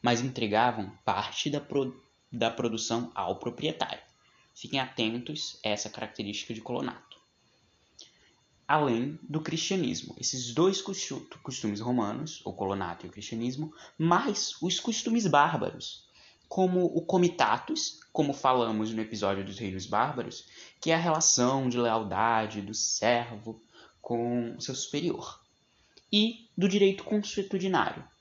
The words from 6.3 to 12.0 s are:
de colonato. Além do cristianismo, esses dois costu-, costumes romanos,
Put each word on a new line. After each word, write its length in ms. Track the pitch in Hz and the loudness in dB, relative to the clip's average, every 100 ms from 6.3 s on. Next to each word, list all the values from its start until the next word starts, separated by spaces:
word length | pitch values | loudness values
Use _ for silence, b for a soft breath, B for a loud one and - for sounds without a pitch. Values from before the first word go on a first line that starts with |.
| 104 - | -6 -8
de 80 | 110 | -10
colonato. 560 | - 123 131 - - - _ _ _ _ _ _ _ - B B B B _ _ - | -6 -6 -6 -10 -20 -20 _ _ _ _ _ _ _ -20 B B B B _ _ 0
Além 500 | 151 143 117 135 160 | 2 4 2 0 -6
do 180 | - 151 | -6 -6
cristianismo, 760 | 156 160 - 190 127 85 - - | -4 -4 -2 0 0 -2 -8 -6
esses 340 | - 131 120 | -4 -4 -4
dois 260 | 117 185 190 | 4 4 2
costu-, 480 | - 190 - 135 - - | -6 -8 -6 -8 -10 -12
costumes 380 | - 127 110 104 | -10 -4 -4 -2
romanos, 600 | 117 127 | 0 0